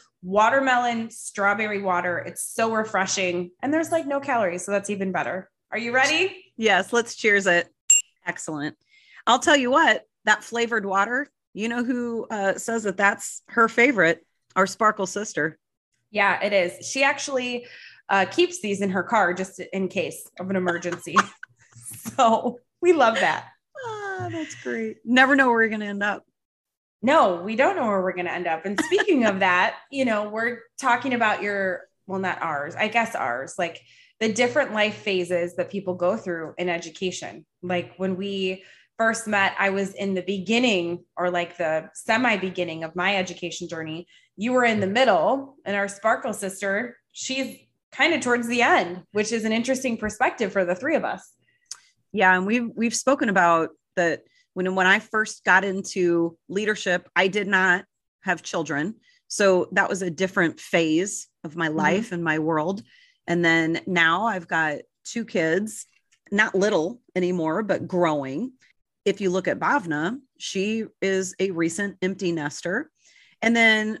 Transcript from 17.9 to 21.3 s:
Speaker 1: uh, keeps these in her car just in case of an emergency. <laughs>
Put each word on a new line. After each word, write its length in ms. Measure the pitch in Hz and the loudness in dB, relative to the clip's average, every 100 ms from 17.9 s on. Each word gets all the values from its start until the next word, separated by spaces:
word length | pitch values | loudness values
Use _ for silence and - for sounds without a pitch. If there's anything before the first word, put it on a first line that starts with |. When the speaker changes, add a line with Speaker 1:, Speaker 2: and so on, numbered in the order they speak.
| - - | -16 0
Speaker 1:
uh, 180 | 196 190 | 2 2
keeps 340 | - 349 - | 2 2 0
these 200 | 214 196 | -6 -2
in 80 | 202 | -2
her 120 | 190 | -2
car 300 | - 220 175 | 0 2 2
just 260 | 180 185 - | 0 -6 -8
in 280 | - 196 185 | -8 -4 -4
case 400 | 190 151 160 - - | -4 -6 -8 -16 -12
of 120 | 190 | -4
an 60 | 196 | -2
emergency. 600 | 180 170 175 175 - 180 | 0 -2 -4 -8 -2 -2
<laughs> 60 | - | -2